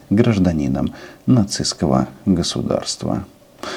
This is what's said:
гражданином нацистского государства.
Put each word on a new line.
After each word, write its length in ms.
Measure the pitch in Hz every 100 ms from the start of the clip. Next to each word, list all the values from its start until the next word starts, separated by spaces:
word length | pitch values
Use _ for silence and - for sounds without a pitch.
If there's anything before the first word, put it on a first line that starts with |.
| -
гражданином 840 | 101 120 101 90 80 69 67 69 - - - -
нацистского 840 | 127 98 - - - 80 65 65 - -
государства. 1000 | 87 85 - - - - - - - - - _ - -